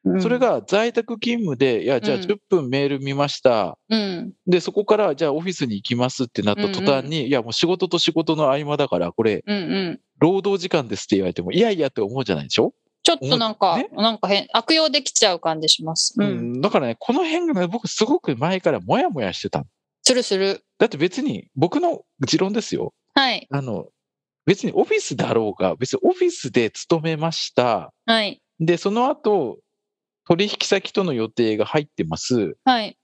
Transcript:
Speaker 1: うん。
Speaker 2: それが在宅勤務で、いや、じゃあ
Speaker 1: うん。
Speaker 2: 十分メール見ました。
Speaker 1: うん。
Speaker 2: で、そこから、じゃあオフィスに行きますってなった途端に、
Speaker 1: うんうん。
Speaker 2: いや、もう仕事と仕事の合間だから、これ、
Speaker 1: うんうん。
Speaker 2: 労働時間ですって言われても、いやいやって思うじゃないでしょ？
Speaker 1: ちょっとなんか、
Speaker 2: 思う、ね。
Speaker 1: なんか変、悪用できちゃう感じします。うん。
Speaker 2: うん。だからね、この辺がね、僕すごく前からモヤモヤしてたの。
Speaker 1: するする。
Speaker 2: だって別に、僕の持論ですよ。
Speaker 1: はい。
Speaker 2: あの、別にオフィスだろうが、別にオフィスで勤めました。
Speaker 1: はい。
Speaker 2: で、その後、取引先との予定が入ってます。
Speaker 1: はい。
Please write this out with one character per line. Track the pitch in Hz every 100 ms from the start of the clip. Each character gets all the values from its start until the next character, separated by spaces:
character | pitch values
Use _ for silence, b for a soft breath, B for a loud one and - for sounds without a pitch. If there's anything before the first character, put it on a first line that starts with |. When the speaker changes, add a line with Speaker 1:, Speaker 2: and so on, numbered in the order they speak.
| 190
Speaker 1:
う | 185
ん。 |
Speaker 2:
そ | 185
れ | 247
が | 247 139
在 | - 196 233
宅 | 233 226 226
勤 | 240 240
務 | 196 123
で、 | 135 110
い | 92
や、 | 131
じ | 214
ゃ | -
あ |
Speaker 1:
う |
ん。 | 185
Speaker 2:
十 | 208 _
分 | 180 131
メ | 135 139
ー |
ル | 139
見 | 139 139
ま | 143
し | -
た。 | 131 113 90 - _
Speaker 1:
う | 220
ん。 | 202 170 240 - -
Speaker 2:
で、 | 175
そ | 190
こ | 202 202
か | 214
ら、 | 196 143
じ | 156
ゃ |
あ |
オ | 147
フ | 180
ィ |
ス | 170 135
に | 101
行 |
き | - 120
ま | 127
す | - 123
っ |
て | -
な | 104
っ | 101
た | 104
途 | 95
端 | 196 135 135
に、 | 160
Speaker 1:
う |
ん |
う | 127
ん。 |
Speaker 2:
い |
や、 | 139
も | 113
う |
仕 | - 170
事 | 180 185
と | 175
仕 | -
事 | 165 160 156
の | 151
合 | 143 147
間 | 147
だ | 139
か | 90
ら、 | 85
こ | -
れ、 | 113 98 -
Speaker 1:
う |
ん | 208
う | 160 196 180
ん。 | - _ _
Speaker 2:
労 | 160 196
働 | 202 196
時 | 180
間 | 165 117
で | -
す | -
っ |
て | 98
言 |
わ | 92
れ |
て | -
も、 | 90
い | 165
や | 226
い | 185
や | 139
っ |
て | -
思 | 101 131
う |
じ | 107
ゃ | 82
な |
い |
で | 71
し | -
ょ？ | 147 _ _ _
Speaker 1:
ち | -
ょ | 330
っ |
と | - 247
な | 226
ん | 214
か、 | 196
Speaker 2:
思 | 180
う、 |
ね。 | 403 -
Speaker 1:
な | 220
ん | 220
か | 190
変、 | 196 -
悪 | 226 233 320
用 | 311
で | 285
き | 269
ち | - 214
ゃ |
う | 175
感 | 160 160
じ | 156
し | -
ま | 160 165
す。 | - -
う |
ん。 | -
Speaker 2:
う | 120 117 123
ん。 |
だ | 190
か | 196
ら | 127
ね、 | 113
こ | -
の | 262 339
辺 | 320 339
が | 208
ね、 | 180
僕 | 226 -
す | - 220
ご | 330
く | - 120
前 | 156 190
か | 170
ら | 131
モ | 90 196
ヤ | 339
モ | 160
ヤ | 98
し | 85
て | 101
た | 78
の。 | 67 _ _ _ -
Speaker 1:
す |
る | 254
す | - 190
る。 | 196 190 _ _
Speaker 2:
だ | 226
っ |
て | 170
別 | 175 214
に、 | 277 107 - 131
僕 | 170 294
の | 349 - - _
持 | 135 156
論 | 190
で | 214
す | - 67
よ。 | - _ _
Speaker 1:
は | - 262
い。 | 214 -
Speaker 2:
あ | 139
の、 | 131 95 - _ _ _ _ _ -
別 | 196 214
に |
オ | -
フ | - 427
ィ |
ス | - 135
だ | 170
ろ | 117 107 -
う |
が、 | 92 80
別 | 127
に | -
オ | -
フ | 370 359
ィ |
ス | - 135
で | 123 110
勤 | - - 165
め | 160 156
ま | 165
し | 160 - -
た。 | 123 104 - _ -
Speaker 1:
は | 226 202
い。 | - _ _
Speaker 2:
で、 | 165 170
そ | 202
の | 220 254
後、 | 302 214 202 123 - _ _ _ _ _ _ -
取 | 170
引 | 208 -
先 | - 196 -
と | - 185
の |
予 | 123 110
定 | - 113 107
が | 104
入 | 156
っ | 147
て | -
ま | 85 -
す。 | - 123 90 - -
Speaker 1:
は | 247
い。 | 208 -